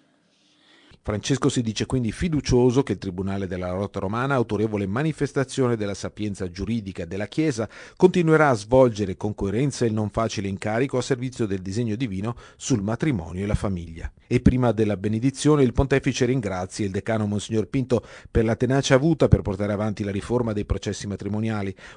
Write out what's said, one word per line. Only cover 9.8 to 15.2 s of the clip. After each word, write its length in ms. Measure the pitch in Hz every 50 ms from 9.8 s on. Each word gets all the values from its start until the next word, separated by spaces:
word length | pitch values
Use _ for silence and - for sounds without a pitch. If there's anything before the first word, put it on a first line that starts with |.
| 123
il 100 | 117 107
non 180 | 107 107 104
facile 360 | - - 113 110 - - 101 98
incarico 520 | 98 95 - 107 107 113 139 139 - 127
a 20 |
servizio 460 | 117 - 139 117 123 131 123 - 120 101
del 160 | 95 98 90
disegno 320 | 98 95 113 123 113 104
divino 400 | 107 135 113 95 92 98 117 120 - - - -
sul 280 | - - - 139 107 98
matrimonio 600 | 104 113 - - 160 135 95 80 82 82 90 98
e 40 | 104
la 80 | 104
famiglia. 580 | - - 107 95 87 85 85 82 82 87 - - _ _ -
E 140 | 120 123
prima 300 | 123 131 127 127 127 120 110
della 220 | 104 110 104 104
benedizione 680 | 92 98 107 107 113